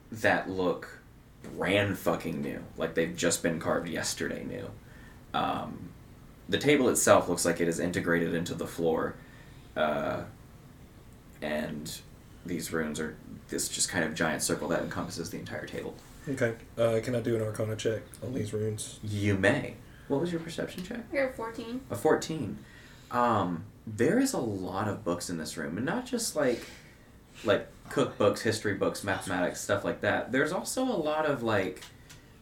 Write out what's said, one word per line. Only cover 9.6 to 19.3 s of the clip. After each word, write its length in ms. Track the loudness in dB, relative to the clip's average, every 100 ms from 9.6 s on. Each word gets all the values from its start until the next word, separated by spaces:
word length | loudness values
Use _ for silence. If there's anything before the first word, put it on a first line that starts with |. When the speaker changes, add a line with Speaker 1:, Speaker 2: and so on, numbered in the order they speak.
| -8 0
Speaker 1:
uh, 460 | 0 2 -2 -4 -6 -12 -18 -20 -20 -20 -20 -20 -20 -20 -20 -10
and 560 | -4 -4 -4 -6 -8 -12 -14 -20 -20 -14
these 280 | -6 -6 -2
runes 260 | -2 -2 -2
are 180 | -6 -8 -14 -16 -6
this 200 | -4 -2
just 200 | -2 0
kind 160 | 0
of 100 | 0
giant 280 | 2 0 0
circle 240 | 0 0 0
that 140 | -2
encompasses 480 | -2 -4 -6 -6 -8
the 80 | -8
entire 280 | -8 -8 -8
table. 280 | -8 -8 -10 -16 -12 -6
Speaker 2:
Okay. 260 | 0 0 -2 -8 0
Uh, 240 | 2 2
can 120 | 0
I 60 | -2
do 140 | 0
an 60 | 0
Arcana 320 | 0 -2 -2 0
check 260 | 0 -2 -4 -10
on 120 | -6
these 180 | -4 -2
runes? 480 | -2 -2 -2 -6 -10
Speaker 1:
You 340 | -6 0 2